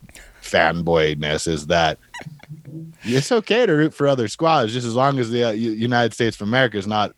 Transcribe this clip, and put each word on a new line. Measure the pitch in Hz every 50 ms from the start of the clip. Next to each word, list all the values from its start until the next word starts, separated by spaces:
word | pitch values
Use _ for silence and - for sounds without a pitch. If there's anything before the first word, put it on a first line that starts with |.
| - - - - - - - -
fanboyness | - - - 92 82 82 82 85 85 82 82 80 78 78 78 73 78 76 76 78 - 85
is | 82 76 73 73
that | 85 85 82 78 71 - _ _ - - - - - - - - - - - - 147 160 160 160 - - -
it's | 110 120 131 139 -
okay | 254 226 220 - 202 233 254
to | 214 160
root | 147 156 156 -
for | - 143 143
other | 139 127 117 107
squads | - - 160 160 165 151 120 107 113
just | 127 120 117
as | 113
long | 120 131 139 139 131
as | 123 113
the, | 117 120 120
uh, | 117
U-, | 110 107 117 117
United | 110 110 110 120 123 120 120 113 107
States | - 120 113 104 -
of | 104 101
America | 117 131 131 117 - 104
is | 92 107
not | 107 107 104 95 -